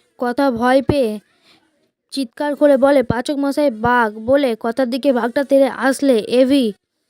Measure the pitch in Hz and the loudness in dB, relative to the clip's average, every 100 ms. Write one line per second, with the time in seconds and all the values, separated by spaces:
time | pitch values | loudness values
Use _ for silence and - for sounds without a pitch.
0 | _ - 240 247 277 226 247 269 247 294 | _ -8 -6 0 0 0 2 2 2 0
1 | 226 214 _ _ _ _ _ _ _ _ | 0 -4 _ _ _ _ _ _ _ _
2 | _ 269 262 - 294 285 294 269 277 285 | _ -10 -10 -6 -6 2 2 4 4 2
3 | 240 233 247 285 277 277 294 214 233 247 | 0 -4 -4 -4 -4 0 -2 0 0 0
4 | 220 220 220 285 269 220 233 233 254 262 | 0 -4 -2 0 0 -2 -6 -4 -4 -2
5 | 285 247 240 277 269 277 269 - 262 262 | 0 0 -2 -4 0 2 2 0 -4 -2
6 | 277 233 - 247 262 277 226 - _ _ | 0 0 0 0 2 2 0 -4 _ _